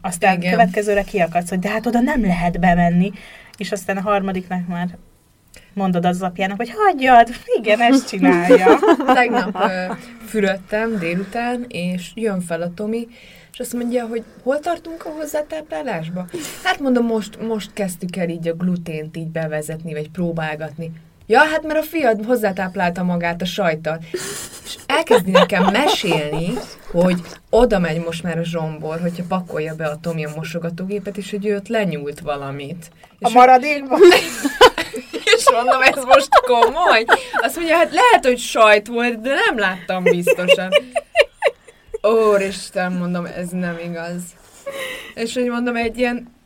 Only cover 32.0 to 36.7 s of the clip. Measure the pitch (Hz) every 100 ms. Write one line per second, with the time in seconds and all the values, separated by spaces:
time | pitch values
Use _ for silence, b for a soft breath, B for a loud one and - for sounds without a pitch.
32 | 143 151 147 143 139 139 143 175 - b
33 | b b 240 240 254 254 294 294 269 311
34 | 349 370 - - 277 - 494 - - -
35 | - 392 427 453 285 233 247 262 269 269
36 | 254 269 277 - - 240 233